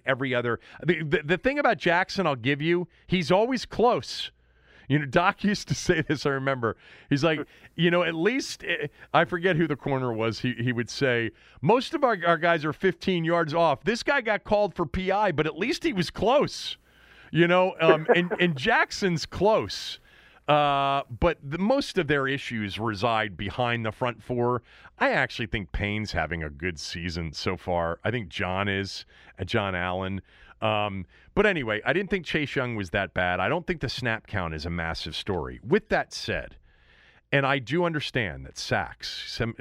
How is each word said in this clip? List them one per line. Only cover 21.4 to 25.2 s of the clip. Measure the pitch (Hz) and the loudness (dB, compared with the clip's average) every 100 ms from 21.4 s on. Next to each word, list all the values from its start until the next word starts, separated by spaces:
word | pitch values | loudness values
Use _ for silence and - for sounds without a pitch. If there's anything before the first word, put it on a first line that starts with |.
the, | 139 165 | -4 -2
most | 202 269 - - | 0 0 0 -2
of | 147 | 2
their | 147 135 | 2 2
issues | 135 - 117 104 - | -2 -4 -4 -4 -2
reside | 113 101 117 110 110 85 | -2 0 0 2 0 -4
behind | 98 85 123 117 110 | -6 -2 0 0 -4
the | |
front | - 127 120 | -2 -4 -4
four. | - 123 120 123 - - - - | -4 -2 0 0 -6 -20 -20 -2
I | 269 | 0
actually | 196 | 2